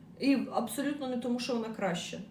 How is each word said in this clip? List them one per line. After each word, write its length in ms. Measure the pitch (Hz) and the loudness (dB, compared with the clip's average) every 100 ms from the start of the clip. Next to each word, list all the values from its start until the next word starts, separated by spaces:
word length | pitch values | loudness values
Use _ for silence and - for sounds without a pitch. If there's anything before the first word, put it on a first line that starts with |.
| - - | -16 0
І 200 | 269 262 - | 4 4 4
абсолютно 560 | 196 233 - 269 - 254 | 0 0 0 -2 0 -2
не 80 | 247 | -2
тому, 240 | 247 240 | 0 0
що 140 | - | 0
вона 140 | 233 220 | 0 -2
краща. 440 | - 196 170 - - - | 0 0 0 -4 -8 -12